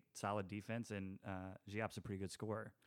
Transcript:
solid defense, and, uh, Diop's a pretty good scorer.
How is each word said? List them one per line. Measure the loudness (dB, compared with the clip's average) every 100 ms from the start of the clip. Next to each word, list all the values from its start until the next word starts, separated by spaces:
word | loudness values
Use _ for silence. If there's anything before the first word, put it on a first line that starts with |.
| -10
solid | 0 4 4 2
defense, | -2 0 0 0
and, | 0 -2 -2 -2
uh, | -2 -2 -6 -2
Diop's | 0 2 0
a |
pretty | -2 0
good | 0
scorer. | -2 0 0 -2 -10